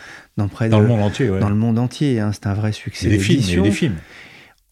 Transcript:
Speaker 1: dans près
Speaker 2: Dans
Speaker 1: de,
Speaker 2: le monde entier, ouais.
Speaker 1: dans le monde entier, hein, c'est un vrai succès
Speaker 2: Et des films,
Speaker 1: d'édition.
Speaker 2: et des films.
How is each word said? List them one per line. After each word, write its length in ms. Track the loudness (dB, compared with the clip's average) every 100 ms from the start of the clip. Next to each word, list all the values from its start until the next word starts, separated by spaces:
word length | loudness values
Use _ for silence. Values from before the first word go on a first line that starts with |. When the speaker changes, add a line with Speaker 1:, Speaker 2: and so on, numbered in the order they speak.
| -20 -20 -12 -6
Speaker 1:
dans 100 | -4
près 220 | -2 2
Speaker 2:
Dans 80 | 4
Speaker 1:
de, 60 |
Speaker 2:
le 40 | 4
monde 140 | 4
entier, 280 | 0 0 -2
ouais. 120 | 0
Speaker 1:
dans 80 | 0
le 60 | 0
monde 220 | 0 0
entier, 440 | -2 -2 -2 0
hein, 100 | -2
c'est 160 | -4 -4
un 60 |
vrai 180 | -2 -2
succès 360 | -4 -10 -4 0
Speaker 2:
Et 20 |
des 100 | 2
films, 200 | 2 2
Speaker 1:
d'édition. 260 | 2 2 2
Speaker 2:
et 20 |
des 80 | 0
films. 200 | -2 -4 -10 -20 -20 -20 -20 _ -4